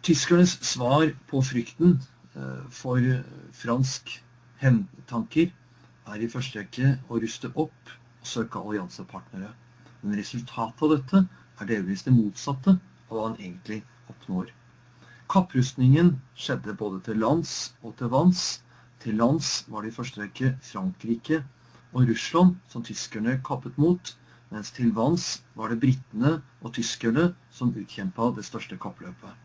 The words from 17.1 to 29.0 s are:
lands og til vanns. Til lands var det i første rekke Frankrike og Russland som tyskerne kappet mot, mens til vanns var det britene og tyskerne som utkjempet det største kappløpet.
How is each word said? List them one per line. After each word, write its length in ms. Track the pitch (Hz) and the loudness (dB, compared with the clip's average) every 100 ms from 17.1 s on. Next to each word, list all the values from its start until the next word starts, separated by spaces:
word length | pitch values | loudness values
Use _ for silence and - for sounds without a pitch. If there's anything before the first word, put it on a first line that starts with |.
| 110 | -2
lands 360 | 110 160 - - - _ | 2 0 -2 -8 -10 _
og 140 | 113 - | -18 -8
til 140 | 120 | -2
vanns. 320 | 131 180 180 - - _ - _ _ | 4 4 2 -4 -8 _ -20 _ _
Til 160 | 117 107 | -4 2
lands 460 | 117 156 135 - - | 2 2 0 -6 -6
var 160 | 110 | -10
det 80 | 107 | -10
i 60 | 113 | -8
første 260 | 117 - | -10 -8
rekke 300 | 101 - 131 131 - | -12 -2 -2 -2 -10
Frankrike 720 | - 95 90 113 117 - 160 135 _ _ - _ | -6 -6 -6 -6 -6 -2 -4 -4 _ _ -20 _
og 160 | 127 117 | 2 2
Russland 420 | 113 - 165 180 180 _ | 2 0 6 6 4 _
som 140 | 120 117 | -12 -10
tyskerne 540 | 104 - 110 110 131 - | -10 -10 -4 -2 -2 -4
kappet 260 | 131 135 | -6 -6
mot, 400 | - 160 180 - - _ - _ | 2 2 2 -4 -20 _ -20 _
mens 160 | 107 101 | -12 -12
til 240 | - 117 | 0 0
vanns 480 | 107 123 175 - - _ - | 2 2 2 -2 -8 _ -10
var 160 | 110 | -6
det 60 | 117 | 2
britene 540 | 131 131 - 107 139 156 - _ | 2 2 -2 0 0 0 -6 _
og 140 | - - | -10 -6
tyskerne 540 | 110 - 117 127 175 180 _ | -6 -2 0 2 2 0 _
som 240 | - 123 | -4 -2
utkjempet 640 | 110 95 - 95 101 117 107 | -2 -10 -8 -8 -2 -2 -2
det 80 | 98 | -10
største 320 | 113 - 92 | -12 -12 -12
kappløpet. 560 | 101 - | -12 -12